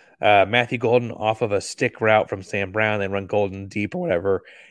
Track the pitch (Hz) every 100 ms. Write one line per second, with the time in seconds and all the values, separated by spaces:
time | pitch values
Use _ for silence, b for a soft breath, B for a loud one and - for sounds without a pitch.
0 | b b 104 101 95 120 120 123 117 120
1 | 117 - 107 110 113 101 - - 127 -
2 | 110 107 - 98 - 101 95 104 107 107
3 | 98 98 92 104 101 98 98 101 104 180
4 | 175 87 98 95 B B B